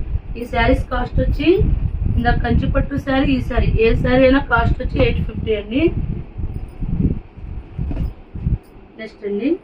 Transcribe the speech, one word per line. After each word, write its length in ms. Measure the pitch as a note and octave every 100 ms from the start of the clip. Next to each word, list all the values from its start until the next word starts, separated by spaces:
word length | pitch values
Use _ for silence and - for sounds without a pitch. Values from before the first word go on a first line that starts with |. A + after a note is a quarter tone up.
| - - - A#3
ఈ 40 | B3
శారీస్ 340 | A#3+ A#3 C4+ -
కాస్ట్ 260 | B3 B3 B3
వచ్చి 260 | - - D#4 G4 - - - - - -
ఇందాక 220 | A#3+ -
కంచి 240 | A#3 A#3 C4+
పట్టు 240 | C#4 - C#4 C#4
శారీ, 200 | C4+ C#4 B3+
ఈ 40 | -
శారీ, 200 | A#3 A3 -
ఏ 40 | A3+ -
శారీ 200 | B3 B3+ C4
అయినా 140 | C4+ -
కాస్ట్ 280 | A#3 A#3 -
వచ్చి 160 | B3+ -
ఎయిట్ 140 | A#3 A3+ -
ఫిఫ్టీ 240 | A3 A3 G#3
అండి. 220 | G3+ B3+ E4+ - - - - - - - - - - - - - - - - - - - - - - - - - - - - G#3+ - A3+
నెక్స్ట్ 240 | A3 - G3+
అండి, 200 | G3+ C4 F4+